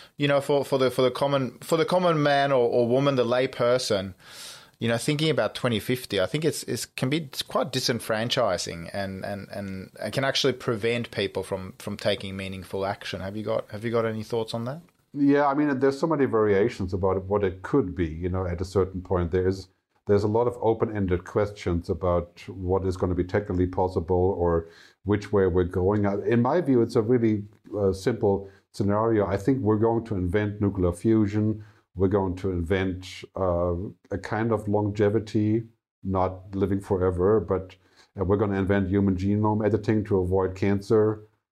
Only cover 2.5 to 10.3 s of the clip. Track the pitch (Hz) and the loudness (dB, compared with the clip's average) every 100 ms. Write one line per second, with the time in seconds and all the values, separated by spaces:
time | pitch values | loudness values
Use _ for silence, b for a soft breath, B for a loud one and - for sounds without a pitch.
2.5 | 135 120 123 117 131 143 131 117 123 131 | 4 4 2 4 4 4 2 2 2 0
3.5 | - 120 127 - 101 98 - B B B | 0 2 2 2 -2 -2 -10 B B B
4.5 | B B B 113 117 - 147 156 127 104 | B B B -2 -2 0 0 0 0 -2
5.5 | - 127 120 - 127 - 98 92 151 156 | -2 -2 -2 0 -4 -2 -2 0 0 -2
6.5 | - - 120 - - 131 156 147 - - | -2 -6 -6 -6 -4 -2 -2 -4 -10 -6
7.5 | - 196 131 - 117 - 107 117 131 110 | -4 -2 -2 -2 -4 -2 -4 -2 0 0
8.5 | 90 - 87 85 98 98 95 98 101 - | 0 -4 -8 -10 -8 -8 -8 -8 -10 -10
9.5 | 98 98 95 - - 107 131 135 | -10 -10 -10 -12 -10 -6 -4 -2